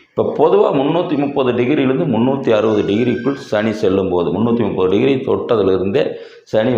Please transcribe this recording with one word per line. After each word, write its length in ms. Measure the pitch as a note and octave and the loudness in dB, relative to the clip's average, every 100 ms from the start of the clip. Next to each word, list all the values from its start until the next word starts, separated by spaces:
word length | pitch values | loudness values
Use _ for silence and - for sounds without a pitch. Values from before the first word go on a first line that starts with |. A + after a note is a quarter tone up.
| _ | _
இப்போ 120 | - G2+ - | -4 -4 2
பொதுவா 280 | D#3+ G3 - C#3 | 2 4 2 2
முன்னூத்தி 380 | D3 E3+ E3+ C#3+ | 0 -2 -2 -2
முப்பது 260 | C#3+ C#3+ B2+ A2+ | -2 -2 0 0
டிகிரியிலேருந்து 520 | B2 D3+ C3 C3+ B2+ | 0 0 0 0 0
முன்னூத்தி 380 | G#2+ B2+ C#3 C3 G#2+ | 0 0 0 0 2
அறுபது 220 | A2 G#2+ F2 | 2 0 0
டிகிரிக்குள் 500 | G#2+ B2 A#2 C#3 C#3 - | 0 0 0 -4 -6 -4
சனி 220 | G#2+ A2 G#2 | -2 -2 0
செல்லும்போது, 480 | G2 G2 F2+ F2 E2+ F2+ | 0 0 0 0 -2 0
முன்னூத்தி 260 | A#2 A#2 G2+ | 0 0 0
முப்பது 200 | F#2 F#2 G2+ | 0 0 2
டிகிரி 180 | C3+ C3+ - | 2 0 0
தொட்டதிலிருந்தே 760 | G2+ - A2 F#2+ F#2 F#2+ C3 - - - - - | -2 0 0 2 0 0 -2 -2 -6 -14 -20 -4
சனி 200 | A2 A#2+ | -2 0